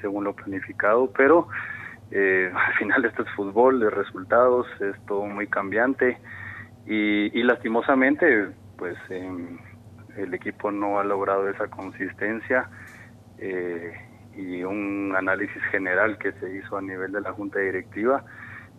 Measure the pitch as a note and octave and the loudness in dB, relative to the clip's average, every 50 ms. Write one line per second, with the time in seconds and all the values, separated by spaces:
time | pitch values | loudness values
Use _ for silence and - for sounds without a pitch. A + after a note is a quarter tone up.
0 | - G2+ G2 G#2 G2+ G2+ F#2+ - - G2+ G2 F#2+ - - F#2+ - G#2 G#2 A2 A#2+ | -4 -4 -4 -2 -4 -4 -4 -6 -8 -8 -8 -8 -8 -8 -6 0 2 4 4 4
1 | C3 B2 - - C3+ C#3 D#3+ F3 - - - - - - - - - - - - | 4 2 4 4 6 8 8 6 6 2 -4 -10 -8 -10 -10 -12 -14 -14 -16 -18
2 | - - - G2 G2 F#2+ F#2 F#2 F#2 F2+ F2+ - - - - - A2 G2+ - C3+ | -12 -4 0 2 2 4 4 4 2 2 0 0 0 2 2 0 0 0 2 2
3 | A#2+ A2 - - A2+ - - - G2+ G2 G2 A2+ B2 C3 C3 B2 A2 G#2+ - G2+ | 2 0 0 -2 -6 -4 -4 -4 -4 0 4 6 8 8 8 6 4 2 2 0
4 | G2 - - F#2 F#2 - - A#2 B2 B2+ B2 B2 A#2+ - - - G2+ G2 F#2+ - | -2 -4 -6 -10 -2 4 6 6 6 6 6 4 2 -2 -6 -4 -4 -4 -4 -6
5 | - - G2+ G2 G2+ G#2 G2+ G#2 G#2 G#2 - G2+ G2 G2 G2 A2 A#2+ C3 C3 - | -6 -4 -2 -2 -2 -4 -4 -6 -4 -4 -2 -2 -2 0 0 2 2 2 2 2
6 | C3 B2 B2 - - - - - - - - - - - - - - G#2 G#2+ G#2+ | 2 2 2 0 -6 -16 -16 -14 -14 -14 -14 -14 -16 -18 -20 -14 -6 -2 0 0
7 | G#2 G#2 G#2 G#2 G#2 G#2 - A#2 A#2 B2 A#2 A#2 A#2 A#2 A2+ A#2 - - C#3 C3 | 2 2 2 2 2 0 0 2 4 4 2 2 0 -2 0 0 2 4 4 4
8 | C3 C3+ D3 - F3+ D#3 A#2 G#2+ G2 E2+ - - - - - - F#2 F2 F2+ - | 4 4 4 4 6 6 6 6 4 0 -4 -12 -20 -18 -12 -8 -8 -8 -8 -8
9 | - - F#2+ F#2 F#2 F#2 F#2 F2 F2 F2 F2 E2+ - - - - - - - - | -10 -10 -8 -8 -8 -8 -8 -8 -10 -10 -12 -14 -16 -18 -20 -20 -20 -20 -20 -20
10 | - - - G2+ G2 F2+ F2+ F2+ - G#2 - - - G#2 G2+ G2+ G#2 G2+ G2+ G2+ | -20 -14 -10 -8 -8 -6 -6 -6 -6 -8 -8 -4 -4 -4 -2 -2 -2 -2 0 0
11 | G2 G2+ G2+ G2 G2 G2 G2 G2 G2 G2 G2 - G#2 G2 - G#2 F#2+ G2 - - | 0 0 0 0 2 2 2 2 2 0 -2 -2 -4 -6 -6 -8 -10 -10 -8 -8
12 | G2 F2+ - - G2+ G#2 A2+ A2 - - B2+ B2+ A#2+ - - - - - - - | -8 -8 -6 -4 -4 -4 -4 -4 -2 0 0 0 0 -2 -8 -18 -18 -18 -18 -20
13 | - - - - - - - - F#2+ F#2+ F#2 F2+ F2 F2 F2 E2 E2+ E2 - - | -20 -20 -20 -20 -20 -20 -14 -10 -8 -6 -4 -4 -4 -4 -4 -6 -8 -10 -12 -14
14 | - - - - - - - G2 F#2+ F2+ F2+ F2+ F2+ F#2+ G2+ G#2+ G2+ G2+ G2+ G2+ | -18 -20 -20 -20 -20 -18 -14 -12 -8 -8 -6 -6 -4 -4 -4 -4 -4 -4 -4 -4
15 | G2 G2 F#2+ F#2+ F#2 F#2+ F#2+ G2 G#2 F#2+ - - - - - G2 F#2+ F#2 F2+ F#2+ | -2 -2 0 0 2 2 0 0 -2 -4 -4 -4 -4 -4 -2 -2 -2 0 2 4
16 | G#2+ A2 G2+ - - F#2+ F#2 - F#2+ F#2 F#2+ G2 F#2+ - G#2 G2 F#2+ F#2+ F#2+ F#2 | 2 2 0 -2 -4 -6 -6 -6 -8 -8 -8 -10 -8 -8 -6 -6 -6 -6 -6 -6
17 | F#2 F#2+ G2 G#2 G2+ - - G2+ G2+ G2 - G2+ F#2+ F#2+ F#2 F#2 - - - G2+ | -6 -6 -4 -6 -6 -6 -6 -8 -8 -4 -2 -2 0 0 -2 -4 -6 -8 -6 0
18 | A2 B2+ C3+ C3 - - - - - - - - - - - | 2 2 2 0 -2 -8 -16 -18 -16 -16 -16 -18 -18 -20 -20